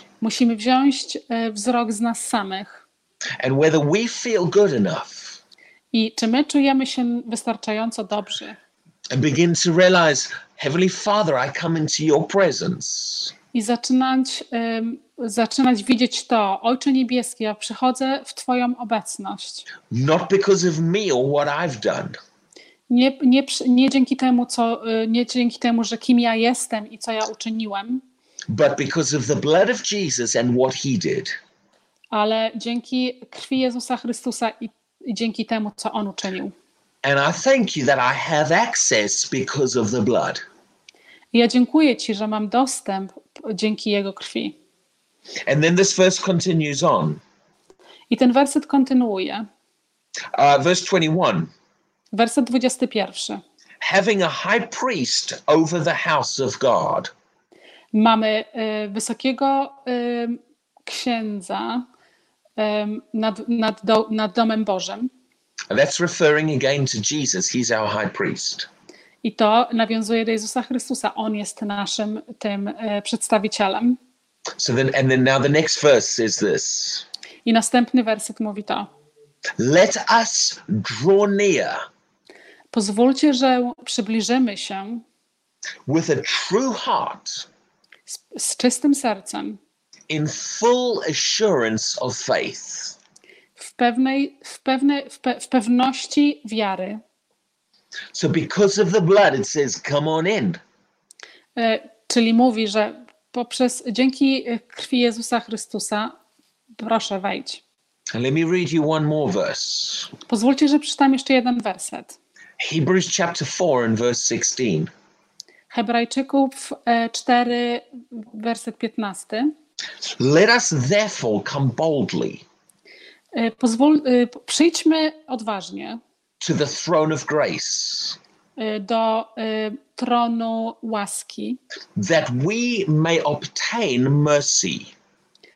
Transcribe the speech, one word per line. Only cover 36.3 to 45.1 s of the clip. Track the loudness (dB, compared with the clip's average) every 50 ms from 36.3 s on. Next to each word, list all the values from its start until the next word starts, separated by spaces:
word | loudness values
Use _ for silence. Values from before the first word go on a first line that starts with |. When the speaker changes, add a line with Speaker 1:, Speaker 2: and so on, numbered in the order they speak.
| -6 -6 -8 -10 -12 _ _ _ _ _ _ _ _ _ 0
Speaker 2:
And | 0 2 2 2 2
I | 0 0 2
thank | 4 4 4 2 0 -2
you | 0 2
that | 2 4 4
I | 4 2 0 0 -2 -2
have | 0 0 2 4 2 2
access | 2 0 0 -2 0 2 2 2 2 0 -2 -4 -4 -4
because | -4 -4 -4 -4 -2 -2 0 0 0 0
of | 0 0
the | 0 0 0
blood. | 2 2 0 0 -2 -4 -8 -12 -16 _ _ _ _ _ _ _ -20 -20 _ _ _ -20 _ _ _ 2
Speaker 1:
I | 4
ja | 4 4
dziękuję | 4 4 2 4 4 4 4 4 4
Ci, | 2 -2 -4 -4
że | -4 -4 -4
mam | -4 -4 -4 0
dostęp | 0 0 0 0 -2 -6 -6 -6 -6 -6 -6 -8 -12
p-, | -18 -20 _ -20 -14 -10 -8 -6
dzięki | -2 -2 -2 -2 -2 -2 -2
Jego | -2 -2 -2 -4 -8
krwi. | -10 -12 -10 -8 -6 -6 -6 -8 _ _ _ _ _ _ _ _ _ _ _